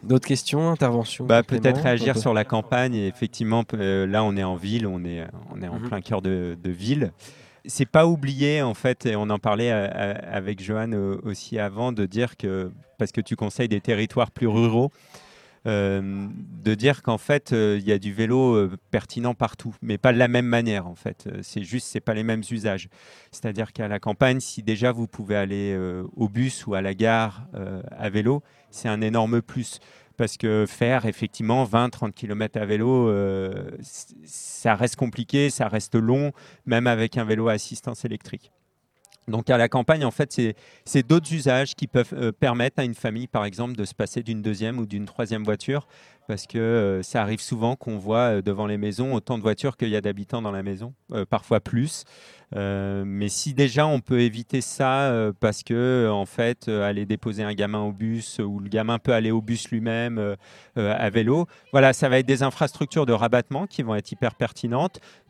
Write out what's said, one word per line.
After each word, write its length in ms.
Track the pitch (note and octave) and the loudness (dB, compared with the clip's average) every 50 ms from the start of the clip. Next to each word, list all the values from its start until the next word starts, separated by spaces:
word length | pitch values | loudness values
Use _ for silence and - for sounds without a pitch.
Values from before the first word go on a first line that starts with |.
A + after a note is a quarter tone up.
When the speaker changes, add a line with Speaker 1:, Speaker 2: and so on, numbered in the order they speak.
| - | 2
Speaker 1:
D'autres 240 | G2 B2+ C3 - - | 4 4 4 4 2
questions, 440 | C#3+ B2+ - - - C#3+ D#3+ E3 | -2 -2 0 -2 -2 0 2 2
interventions, 540 | E3+ D#3 D3+ B2+ A#2+ A#2+ A2+ - - - C3+ | 2 2 2 2 2 0 0 -2 -6 -8 2
Speaker 2:
Bah, 160 | B2 A#2 A#2 A#2 | 6 6 6 6
Speaker 1:
compléments, 180 | - C3+ A2+ | 4 -2 2
Speaker 2:
peut-être 200 | A2 C3 B2+ C3+ D#3 | 4 4 4 4 4
réagir 280 | C3 B2 A#2 A#2 B2 | 2 2 4 2 2
Speaker 1:
un 20 | B2 | 0
peu. 60 | A2+ | 2
Speaker 2:
sur 120 | A2 B2+ A2+ | 2 2 2
la 100 | G#2+ G#2 | 2 2
campagne. 500 | - - A2+ G#2 - - B2 B2+ C3 A#2+ | 2 0 -2 0 2 0 2 2 2 0
Et 120 | A2 G2+ F#2+ | 0 -2 -2
effectivement, 560 | F2+ - - G#2+ - - A#2 A2 A2+ A#2 A2+ | -2 -4 -6 -6 -4 -4 0 2 2 2 0
p-, 140 | _ - A2 | _ -2 -2
euh, 280 | G2+ G2 G2 F#2+ F#2+ F#2+ | 0 2 2 2 2 2
là, 160 | G2+ G#2+ A2 | 2 2 2
on 120 | G#2+ G2 | 2 0
est 80 | G2 G2 | 0 -2
en 120 | F#2 F#2 | -2 -4
ville, 320 | F2 F2+ G2 A2 A#2 A2 G2+ | -4 -4 -2 -2 -2 -2 -2
on 160 | F#2 F2+ F2 | -4 -4 -6
est, 220 | F2 E2+ E2+ E2 - - - - - - | -6 -6 -8 -10 -10 -14 -16 -16 -14 -12
on 80 | - | -10
est 60 | F#2+ F2 | -10 -8
en 120 | E2+ - | -8 -6
Speaker 1:
Mhm. 100 | A2 B2 | -6 -4
Speaker 2:
plein 120 | A#2 G2 | -6 -6
cœur 200 | F#2 - A2+ G2 | -4 -2 -4 -2
de, 360 | F#2+ F#2+ F#2+ F#2 F2+ F2 E2+ F2 | 0 0 -2 0 -2 -4 -6 -6
de 80 | F2 F#2+ | -6 -6
ville. 400 | F2+ F2 G2 A2 C#3 D3+ C3 F2+ - _ - - - - - - _ _ _ | -6 -4 -2 -2 0 0 0 -2 -4 _ -20 -20 -20 -20 -20 -20 _ _ _
C'est 200 | - - - C#3+ | -12 -2 -2 -2
pas 220 | - - D#3 D#3+ E3+ | 4 6 6 6 6
oublié, 560 | E3+ D3+ C#3 C3+ C#3 C3 C#3+ D3 D3+ D3+ C#3 | 4 2 0 -4 -2 0 2 2 2 2 0
en 100 | B2 G#2+ | 0 -2
fait, 320 | - - C3 B2+ _ - | 0 0 0 0 _ -2
et 100 | B2 G#2+ | -2 0
on 140 | G#2 G#2+ G#2+ | 0 0 0
en 80 | G#2+ G2+ | -2 0
parlait, 340 | - A2+ G#2 G#2 A#2 A#2+ | 2 0 2 2 2 2
euh, 160 | A2+ G#2+ G2 G2 - | 2 0 0 -2 -2
euh, 200 | - G2+ G2+ G2+ - - - | -2 -4 -4 -4 -6 -8 -6
avec 320 | G#2+ G2+ F#2+ G2 G#2 F#2+ F#2+ | -6 -6 -4 -4 -6 -6 -4
Johan, 280 | F#2+ G#2+ A2 A2 A2+ A2+ | -4 -2 -2 -2 -2 -2
euh, 240 | G#2 G2 G2 G2 G2 - | -2 -2 -2 -4 -4 -6
aussi 360 | A2 G2+ - - - - A2 | -8 -8 -8 -8 -8 -4 -4
avant, 320 | G#2 G2+ F#2+ G#2 A#2+ B2+ | -4 -4 -2 -2 -4 -2
de 140 | B2 G#2+ G#2 F#2 | 0 0 -2 -2
dire 280 | F#2 A2 A#2+ A#2+ - _ | 0 0 -2 -2 -2 _
que, 340 | - G2 F#2+ F#2+ F#2 F2+ - - - _ _ _ | -4 -4 -2 -2 -4 -6 -10 -14 -20 _ _ _
parce 140 | G#2+ G2 | -4 -2
que 100 | - - | -2 -4
tu 140 | A2 - A#2+ | -4 -4 -4
conseilles 320 | - A2+ G#2 - - B2+ A2+ | -4 -4 -6 -2 -2 0 0
des 120 | G#2+ G#2 | 0 0
territoires 500 | - - A#2 G2+ G#2+ G#2+ - B2+ A#2 - | 2 0 0 0 0 0 2 0 0 0
plus 160 | _ - B2+ A#2 | _ 0 0 2
ruraux, 440 | G#2+ A2+ A#2 A#2 A2 A#2 B2+ C#3+ _ _ - - - - - - - - - - _ _ _ A#2+ | 4 4 4 4 4 4 2 2 _ _ -20 -20 -20 -20 -20 -20 -20 -20 -20 -20 _ _ _ -2
euh, 600 | G#2+ G2+ G2+ G2 G2 G2 G2 G2 G2 G2 G2+ G2+ - - - - - - - | 0 2 2 2 0 0 -2 -4 -6 -6 -6 -8 -10 -12 -14 -14 -16 -4 0
de 100 | G#2+ A2 | 0 0
dire 300 | G#2 A2 C3+ C#3+ - - | 4 4 2 2 2 0
qu'en 160 | - A2+ G#2 | -2 -2 -2
fait, 340 | - - D3 C#3+ - - C3 | 2 2 0 0 2 0 2
euh, 240 | A2+ G#2+ G#2 G#2 G2+ | 4 4 4 2 2
il 80 | G2 G2+ | 2 2
y 40 | |
a 80 | G#2+ G2 | 0 2
du 120 | F#2+ G#2 G2 | 0 -4 -2
vélo, 420 | G2+ A2+ A2 A#2+ C3 C3 B2+ A#2 | 0 2 4 4 4 6 6 6
euh, 160 | G#2+ G2+ F#2 F#2 F2+ _ _ | 4 2 2 -2 -8 _ _
pertinent 460 | - A2 - - - B2 A#2 B2 A#2+ | -2 -2 -2 -2 -8 -4 -2 -2 0
partout, 400 | - B2 A2 - - - B2 G#2+ - - | 0 -2 -2 -2 -6 -12 -12 -12 -8 -4
mais 160 | A#2 G#2 G2 | -4 -4 4
pas 120 | - C3 | 4 4
de 60 | B2 A#2 | 6 6
la 100 | B2+ A#2+ | 4 4
même 200 | A#2+ B2 B2 A#2+ | 4 2 2 4
manière, 400 | A#2+ A#2 A#2 A2+ G#2+ G2+ F2+ F2+ | 2 2 2 2 -2 -2 -4 -8
en 80 | F2 | -12
fait. 300 | - - - G2 _ - G2+ | -8 -8 -8 -8 _ -12 -10
Euh, 100 | G2 G2 F#2+ | -10 -10 -12
c'est 180 | - - G#2+ | -8 -8 -8
juste, 240 | G2 E2+ - B2+ - - | -6 -4 -6 -6 -6 -4
c'est 120 | - A2 | -8 -6
pas 160 | - - A2 | -2 -2 -2
les 80 | G#2+ A2 | -2 0
mêmes 180 | A2+ A2 A2 G#2 - | -2 -2 -2 -4 -6
usages. 400 | A#2+ A2+ G2+ A2 G2 F#2+ E2+ F#2 _ - - - - - - _ | -6 -2 -2 -2 -2 -2 -6 -10 _ -20 -20 -20 -20 -20 -20 _
C'est-à-dire 400 | - - - A#2 G2+ G2+ A2+ - | -20 -8 -6 -6 -4 -4 -6 -6
qu'à 160 | - - A2+ G#2 | -6 -8 -6 -4
la 120 | G#2 G2+ | -4 -4
campagne, 400 | - A2+ G#2 - C#3 C3 B2+ C3 | -4 -4 0 4 4 4 4 2
si 240 | - - - - G#2+ | -2 -6 -12 -6 -2
déjà 280 | G#2 A2 G2+ A#2 B2 | -2 -2 2 2 2
vous 140 | A#2+ A#2 A#2 | 2 0 -4
pouvez 300 | G#2+ - - G#2+ F#2+ G#2 | -6 -6 -10 -4 -2 0
aller, 360 | G2+ G2 F#2+ G2+ G2+ G2+ G2+ G2 F#2+ | 0 0 0 -2 -2 -2 -2 -2 -2
euh, 260 | F#2 F#2 F2+ F#2 F#2 - - | -2 -4 -4 -6 -8 -10 -4
au 140 | - A#2 G#2 | -2 -2 -2
bus 360 | G2+ A#2 B2+ C3 - - - | 0 0 -2 -2 -2 -6 -6
ou 80 | A2 G2+ | -4 -2
à 80 | F#2+ | -2
la 140 | F#2 G2 G2 | -2 -2 -2
gare, 500 | F#2+ A2 A2+ A2+ A2+ A2 G#2+ F#2+ G2 B2 - - | 0 2 2 4 2 0 -2 -6 -10 -16 -14 -10
euh, 300 | - G2 F#2+ F#2+ F#2 - - | -10 -8 -8 -8 -10 -12 -14
à 180 | - - - G#2+ | -12 -6 -6 -2
vélo, 320 | F#2+ G#2+ G#2 A#2+ C#3 D3 - _ _ _ _ _ | 0 0 2 2 2 0 -2 _ _ _ _ _
c'est 180 | - - - A#2+ | -20 -8 -4 -4
un 120 | G#2+ G#2 | -2 0
énorme 420 | A2 G#2+ A2+ A#2 A2+ A2 A#2 A#2 A2+ | -2 0 2 2 2 2 2 0 0
plus. 360 | - - C3 A#2 - - - - - - - - _ _ - | -2 -6 -6 -6 -6 -10 -16 -20 -20 -20 -20 -20 _ _ -2
Parce 200 | A#2+ G#2+ - - | -2 -2 -2 -2
que 280 | - A2 G#2+ G#2+ G#2+ G2 | -2 0 2 2 2 0
faire 380 | - - A#2+ A#2 C3 C3 G#2 | 0 0 2 2 2 2 2
effectivement 580 | A2+ G2 - - G2+ _ - A#2 G#2+ B2 C3 C3 | -2 -4 -2 -6 -6 _ -6 0 2 2 2 2
vingt, 260 | G#2+ G2 A#2 A#2+ B2 | 2 2 2 2 2
trente 240 | - - - G#2+ G2+ | -2 -4 -6 -6 -6
kilomètres 440 | - - G#2 G#2 G#2 A2 G#2+ _ A2+ | -8 -8 -6 -4 -4 -4 -4 _ -4
à 60 | G#2+ | -2
vélo, 420 | G2+ G#2 G#2 A2+ B2 C3 B2+ A#2+ A2+ | 0 0 0 2 2 4 4 4 4
euh, 600 | G#2 G2+ G2+ G2 F#2+ F#2+ F#2+ F#2+ G2 - - - - - | 2 2 2 0 0 -2 -4 -4 -6 -8 -10 -10 -12 -14
c-, 320 | - - - - - - - - D#3 | -16 -16 -16 -18 -18 -20 -20 -20 -20
ça 500 | D#3 - - - - - - - A#2+ A2 | -18 -16 -16 -14 -14 -14 -2 2 2 2
reste 200 | G2+ A#2+ B2 - | 4 2 -2 0
compliqué, 540 | - C3+ A#2+ - - A#2 - - C#3+ C#3+ C#3+ | -2 -4 -4 -2 -6 -8 -2 0 2 2 2
ça 160 | - - B2 G#2+ | 0 -2 -2 -2
reste 280 | G#2 A2 G2+ - - | -2 -4 -4 0 0
long, 360 | A#2 A2 A2+ B2+ C3+ C#3+ D3 - - - - - _ _ | 2 2 4 2 2 2 -2 -4 -8 -18 -20 -20 _ _
même 200 | - A#2+ A#2 A#2+ B2 | 0 2 2 4 4
avec 300 | A#2 A2 A2+ A2+ - B2 | 2 2 0 0 0 -2
un 60 | A2+ | 0
vélo 260 | G#2+ A2 A2 A2+ A2+ | 0 0 2 2 2
à 40 | A2 | 0
assistance 500 | G#2 - - A#2+ - - - A#2 - - | 0 -2 -8 -12 -10 -10 -10 -10 -6 -8
électrique. 460 | A#2+ A2 G#2+ - - - - _ - _ _ _ _ _ _ _ _ _ _ _ _ _ _ _ - | -8 -8 -8 -10 -12 -14 -14 _ -20 _ _ _ _ _ _ _ _ _ _ _ _ _ _ _ -6
Donc 220 | G#2+ A#2 A#2 - | -4 -4 2 4
à 80 | C3 A#2+ | 4 6
la 100 | A#2 A#2 | 6 4
campagne, 340 | - C3 A#2 - D#3 D#3+ C#3+ | 4 0 4 4 2 4 2
en 80 | A#2+ | -2
fait, 200 | - - D3 C#3 | 0 0 -2 -2
c'est, 240 | - - B2 A2 G#2+ - - - - - _ | 2 0 0 0 0 -4 -14 -20 -20 -20 _
c'est 240 | - - C#3+ B2 A#2 | 0 2 2 6 6
d'autres 240 | D#3 F3 D#3+ C#3 D#3+ | 6 4 4 2 -4
usages 420 | D#3+ C3 C#3 B2+ B2+ C#3 C3+ - | 0 2 4 4 4 2 0 -4
qui 120 | - - B2+ | -8 -8 0
peuvent, 260 | - B2+ A#2+ - - | 2 2 2 2 -2
euh, 180 | - B2 A2+ | -2 -2 -2
permettre 480 | G#2 _ - C3+ A#2+ A#2+ A#2+ C3 _ - | 0 _ 0 2 2 2 0 0 _ -2
à 40 | C3+ | -2
une 120 | B2 A2+ | -2 -4
famille, 320 | - - A#2+ G#2+ A2+ B2 - | -4 -4 -4 -4 -4 -8 -4
par 180 | - A#2 G#2 | -2 -2 -2
exemple, 300 | G#2 F#2 F#2 A#2+ A#2+ B2 | -2 -2 -4 -4 -4 -2
de 100 | G#2+ G#2 | -4 -6
se 80 | F#2+ - | -6 -2
passer 260 | - G#2+ G2 - A#2+ | -4 -4 -4 -2 -6
d'une 200 | A#2 A2 A2+ A2 | -4 -4 -6 -4
deuxième 380 | G#2 G#2+ G#2+ F#2+ G#2+ A2+ A#2+ B2 | -2 -4 -2 -2 -2 -4 -4 -4
ou 60 | A2+ | -6
d'une 200 | G#2 G#2 G2+ G#2 | -6 -6 -6 -8
troisième 380 | G2 - - A#2 G2 A2+ A2 G#2+ | -8 -6 -6 -4 -4 -2 -4 -2
voiture, 440 | G#2+ G#2+ G2+ - - C3+ D3 - _ - - - - - _ _ - | -2 -2 -2 -2 -2 -2 -2 -4 _ -20 -20 -20 -20 -20 _ _ -8
parce 180 | A2 G2 - - | -8 -8 -8 -6
que, 100 | - A#2 | -4 -2
euh, 440 | A2+ A2+ A#2 A#2 G#2+ G2 F#2+ F#2 F#2 | 0 2 2 2 2 2 0 -2 -4
ça 180 | - - A#2+ | -2 -2 0
arrive 180 | G#2+ G2+ G#2+ A2 | 0 0 -2 -4
souvent 340 | - - B2 A2+ A2+ A#2+ B2+ | -4 -6 -4 -2 0 0 -2
qu'on 220 | - - B2 A2 G#2 | -2 -6 -8 -8 -6
voit, 400 | F#2 G2+ A2 A#2 B2 A#2+ A2 G2+ | -4 0 2 2 4 2 2 0
euh, 40 | |
devant 240 | F#2 G#2 G2 G2 G#2+ G#2 | 0 -2 -2 -2 -2 -2
les 100 | G#2 G#2 | -2 -2
maisons 360 | G#2 G#2 G2 F#2 B2+ C3+ C3 | -2 -4 -2 -2 -2 -2 -2
autant 240 | A2+ - - B2+ A2+ | -4 -2 -4 -6 -2
de 60 | G2+ | 0
voitures 340 | A2 G#2+ - - C#3 B2+ _ | 0 -2 0 -2 -4 -2 _
qu'il 120 | B2 A2 | -2 -2
y 60 | G#2 | 0
a 60 | G#2 | 0
d'habitants 400 | G2 G#2+ G2 G2 G2+ - - A#2+ | -2 -2 -4 -4 -8 -8 -6 -6
dans 100 | A2+ G#2 | -6 -4
la 120 | G2+ G2 F#2+ | -6 -6 -6
maison, 300 | G2+ G2 F#2+ A2 A#2+ C3 _ _ _ - | -6 -6 -8 -10 -12 -14 _ _ _ -6
euh, 120 | A2 G2 | -6 -4
parfois 360 | - - G#2+ - - A#2+ G#2+ | -2 -2 -4 0 2 0 0
plus. 420 | - - - A#2 C3 D#3+ - - - - - - - - - - - _ - | 0 0 0 0 0 0 -4 -10 -14 -18 -20 -20 -20 -20 -20 -20 -18 _ -8
Euh, 520 | G#2 G2 G2 G2 G2 G2 G2 G2 G2 G2 G2 | -4 -4 -2 -2 -2 -2 -2 -4 -4 -4 -4
mais 220 | G2 G2+ G#2 G2+ | -4 -4 -4 -4
si 240 | - - - D#3 C3+ | -4 -4 -6 -4 2
déjà 340 | B2 C#3+ C3 A2+ C3+ D3+ D#3 | 2 2 2 4 2 2 4
on 140 | D3+ C3 | 2 0
peut 180 | - - C3 A#2+ | 0 2 4 4
éviter 400 | A#2+ A#2+ G#2+ A#2+ A#2 _ - C3 | 4 4 2 -2 -8 _ -4 -4
ça, 440 | A#2 - - - C#3 C3 C3 C3+ C#3 | -4 -4 -2 0 0 2 2 2 2
euh, 280 | C#3 A#2+ A2+ A2 G#2+ G2+ _ | 2 2 2 0 0 -2 _
parce 240 | - A2 G2+ - - | 0 0 0 0 -4
que, 460 | - A#2 A#2 B2 B2+ B2+ B2+ A#2 A2 | -2 0 2 2 4 4 4 4 2
en 140 | G#2 G2+ G2 | 2 0 -2
fait, 420 | F2+ - - A#2+ A#2 B2 _ - - | -4 -2 0 0 0 0 _ -4 -2
euh, 160 | A2 G#2 G2+ | 0 0 0
aller 200 | G2+ G2+ G2+ G#2 | 0 0 -2 -2
déposer 380 | G2 G#2+ G2+ - A#2 G#2 G#2 G#2+ | -2 -2 -2 -2 -6 -4 -4 -4
un 100 | G#2 G#2 | -4 -2
gamin 260 | G2 G#2 G2+ G#2+ G#2+ | -2 -2 -2 0 -2
au 140 | G#2 G#2 G2+ | -4 -4 -4
bus, 460 | G2 A2 A2 A2+ A2+ A2+ - - - | -4 -4 -2 -2 -4 -6 -8 -6 -4
ou 200 | A2 G2+ G2+ G2+ | -4 -4 -4 -6
le 80 | G2 G2+ | -6 -2
gamin 320 | G2 A2 A2 A2 A#2 A#2 | -2 0 0 0 -2 -2
peut 140 | _ - B2 | _ 2 2
aller 180 | A2+ A2 A2 | 2 4 2
au 100 | A2+ A2+ | 0 0
bus 280 | G#2+ G#2+ A#2 A2 - - | 0 -2 -4 -4 -4 -4
lui-même, 480 | - A2+ A2 A#2 A2+ A#2 A#2+ A#2+ A#2 A2 | -4 -2 -2 -2 -2 -2 -2 -4 -4 -4
euh, 180 | G#2 G2+ G2+ G2 _ - - - - _ _ B2 | -4 -4 -4 -6 _ -20 -20 -20 -20 _ _ -2
euh, 160 | G#2+ G2+ G#2+ - | 0 0 0 2
à 120 | - G#2+ | 0 2
vélo, 380 | F#2+ A2+ A2 A2+ C3 D#3+ F3 - - - _ _ | 2 2 4 4 4 2 2 -2 -6 -20 _ _
voilà, 220 | - C#3 C3+ C3+ B2+ | 4 6 8 8 6
ça 160 | - - C3+ | 6 2 4
va 100 | B2 C3 | 4 4
être 60 | C3 | 4
des 180 | B2 C3+ B2+ C#3 | 4 2 2 2
infrastructures 640 | C3+ - - D#3 C#3 - - D3+ C#3 - D#3+ D3+ | 0 2 0 -2 -2 0 -4 -6 -2 0 0 2
de 80 | B2 A#2 | 4 4
rabattement 540 | G#2 A#2 A#2 A#2 B2 A#2 _ - C#3 F#3 G3+ | 4 4 4 4 2 2 _ -4 -4 -4 -4
qui 160 | - - C#3 | -4 -6 -4
vont 120 | A2+ A2 | -2 -2
être 160 | G#2 G2 - | -2 -4 -6
hyper 240 | - - - A#2 - | -6 -2 -2 -2 0
pertinentes, 640 | _ B2 A2+ - - - A#2+ A#2 C3 D#3 F#3 _ - _ - - - _ _ | _ -4 -4 -4 -4 -4 -2 0 0 0 -2 _ -8 _ -20 -20 -20 _ _